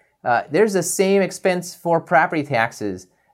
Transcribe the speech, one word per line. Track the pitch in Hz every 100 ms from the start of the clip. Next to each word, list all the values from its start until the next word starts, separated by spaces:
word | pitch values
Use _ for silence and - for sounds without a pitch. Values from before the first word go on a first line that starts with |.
| _ _
Uh, | 120 117 -
there's | 151 220
the | 190
same | 170 - 190 196
expense | 180 - 190 180 175
for | - 170 165
property | 160 170 170 165
taxes. | 139 123 117 - 104 92 - _ _